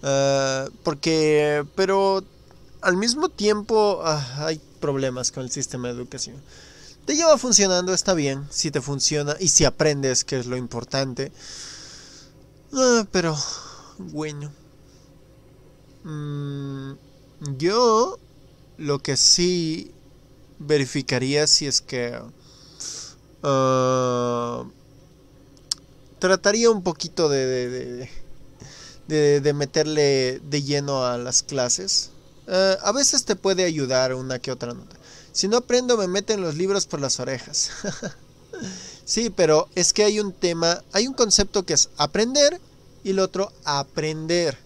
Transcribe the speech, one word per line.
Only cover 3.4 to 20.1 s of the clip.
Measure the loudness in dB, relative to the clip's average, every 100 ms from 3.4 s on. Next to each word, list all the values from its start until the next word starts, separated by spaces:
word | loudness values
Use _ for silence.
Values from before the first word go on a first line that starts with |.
| 0 0 2 2 4 2
ah, | -2 -2 -4 -6 -6
hay | -6 -10 -8
problemas | -4 -2 -2 -4 -6
con | -6
el | -8
sistema | -8 -8 -8 -8
de | -8
educación. | -10 -10 -12 -12 -20 -20 -20 -20 -20 -14 -4
Te | 2
lleva | 6 6
funcionando, | 6 6 6 2 2
está | 0 2
bien, | 0 0 -2 -6
si | -6 -4
te | -4
funciona | -4 -2 0 0 -2 -2
y | 2
si | 4 4
aprendes, | 4 0 2 0 0 -2
que | -4
es | -4
lo | -6
importante. | -6 -8 -6 -4 -4 -4 -8 -10 -18 -16 -16 -16 -20 -20 -20 -20 -20 -20 -20 -20 -8
Ah, | 2 4 4 2
pero, | 0 0 -2 -6 -10 -14 -20 -20 -18
bueno. | -12 -8 -8 -8 -14 -16 -20 -20 -20 -20 -20 -20 -20 -20 -20 -20 -20 -20 -20 -20
Mm, | -14 -10 -8 -8 -8 -8 -8 -10 -12 -14 -20 -20 -20 -12 -10 -2
yo | 0 4 4 4 2 -4 -18 -20 -20 -20 -20 -10
lo | -4 -2
que | -2 2
sí | 4 4 4 0 -2 -6 -10 -20 -20